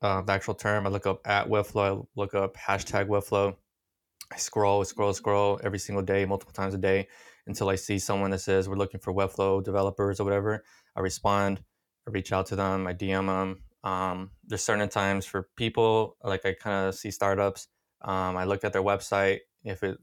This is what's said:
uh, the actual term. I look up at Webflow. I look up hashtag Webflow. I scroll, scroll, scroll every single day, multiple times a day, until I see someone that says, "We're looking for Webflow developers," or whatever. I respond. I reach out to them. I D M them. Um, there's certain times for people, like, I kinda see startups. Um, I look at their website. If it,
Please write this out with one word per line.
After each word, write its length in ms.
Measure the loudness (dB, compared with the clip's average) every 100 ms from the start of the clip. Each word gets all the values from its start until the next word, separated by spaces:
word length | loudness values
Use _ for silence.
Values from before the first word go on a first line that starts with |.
uh, 220 | 0 0
the 100 | 2
actual 220 | 0 0
term. 320 | -4 0 0 0
I 40 |
look 160 | 0 0
up 200 | -2 0
at 220 | 0 2
Webflow. 560 | 2 2 0 0 0
I 20 | -6
look 200 | -6 -2
up 220 | 0 -2 -2
hashtag 520 | -2 -2 0 -2 2
Webflow. 480 | 0 2 0 0 -2 _ _ _ _ _ _ -16
I 40 | -10
scroll, 480 | -6 0 4 4
scroll, 280 | 0 0 0
scroll 480 | 0 2 4 4 2
every 160 | -2 -4
single 240 | -4 -4
day, 200 | 0 0
multiple 280 | 0 -2 -6
times 220 | -6 -4
a 40 | 0
day, 300 | 2 2 0 -10 -20 -20 -12
until 220 | -2 0
I 60 |
see 240 | 0 0 -2
someone 320 | 0 0 0
that 80 | -2
says, 300 | 2 2 2
"We're 80 | 0
looking 240 | -2 -4
for 120 | -4
Webflow 520 | 0 0 2 2 2
developers," 560 | 0 0 0 0 -2 0
or 40 |
whatever. 400 | 0 0 0 -4 -6 -20 _
I 60 | -6
respond. 640 | -4 0 2 4 4 0 -6 _ _ _ -8
I 40 |
reach 220 | -6 -2
out 140 | -2 0
to 100 | 0
them. 300 | 0 0 -2
I 60 |
D 180 | -4 -2
M 160 | 0 2
them. 380 | 0 -2 -4 -14 _
Um, 480 | -4 -2 -2 -4 -8 -16
there's 180 | -8 -6
certain 260 | 0 0 2
times 380 | 0 2 0 -2
for 240 | -6 -8 -4
people, 600 | -4 2 4 4 0 -4
like, 240 | -4 -2 -2
I 80 |
kinda 380 | -4 -2 0 0
see 180 | -4 -8
startups. 580 | -2 0 2 0 -2 -12 _ _ _
Um, 360 | -4 -2 -2 -2
I 80 |
look 200 | -2 -2
at 80 | 0
their 100 | 0
website. 580 | 2 0 0 2 2 2 -4 _
If 180 | -10 -4
it, 160 | -4 -4